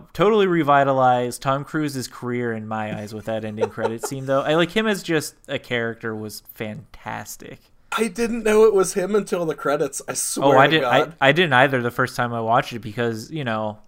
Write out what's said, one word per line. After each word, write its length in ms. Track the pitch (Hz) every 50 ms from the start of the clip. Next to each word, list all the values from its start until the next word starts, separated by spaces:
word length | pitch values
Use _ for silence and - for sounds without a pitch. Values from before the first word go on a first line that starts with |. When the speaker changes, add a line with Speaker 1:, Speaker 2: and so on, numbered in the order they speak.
| - _
Speaker 1:
totally 360 | - - 170 208 226 214 196 185
revitalized 920 | 175 170 151 139 143 143 139 139 135 131 127 127 123 123 123 123 120 -
Tom 220 | - 135 135 143 143
Cruise's 440 | - - 156 151 147 127 131 117 -
career 440 | - - 123 120 120 123 120 117
in 140 | 113 110 107
my 320 | 107 110 110 107 107 107 107
eyes 160 | 107 104 107
with 120 | 107 101
that 180 | 113 113 110 110
ending 260 | 110 107 107 110 110
credit 340 | - - 113 110 113 117 -
Speaker 2:
<laughs> 40 | -
Speaker 1:
scene, 180 | 139 135 135
though. 140 | 131 135 135
I 140 | 139 147 151
like 160 | 165 170 170
him 160 | - 220 220 220
as 160 | 202 185 -
just 320 | - 165 151 147 - - _ _
a 140 | - 139 127
character 560 | - - 127 120 117 113 113 - - 113 110
was 260 | 107 107 107 - - - _
fantastic. 1080 | - - 117 107 104 107 104 - - - - 110 113 113 110 - - - - - - - _ _ _ _ _ - -
Speaker 2:
I 120 | - 226 220
didn't 340 | 175 233 233 226 233 233
know 220 | 214 220 214 214 220
it 100 | 220 202
was 200 | 196 185 175 -
him 200 | 202 214 196 208
until 320 | 208 196 - 202 175 170
the 80 | 160 147
credits. 480 | - - 143 143 151 160 135 - - - -
I 60 | 131
swear 420 | - - - - - 135 139 143
Speaker 1:
Oh, 20 | 127
I 80 | 139
Speaker 2:
to 40 | 147
Speaker 1:
didn't. 100 | 160 156 135 120
Speaker 2:
God. 240 | 120 135 156 151 - -
Speaker 1:
I, 80 | 139 135
I 40 |
didn't 200 | 139 165 185 160
either 280 | 131 123 135 143 135 127
the 120 | 120 120
first 240 | - - 127 120 -
time 160 | - 123 120
I 80 | 117 117
watched 320 | 113 110 113 131 139 -
it 80 | 123 113
because, 500 | - 110 104 123 120 117 113 110 117 -
you 140 | 160 156 139
know, 340 | 120 110 110 107 107 104 - -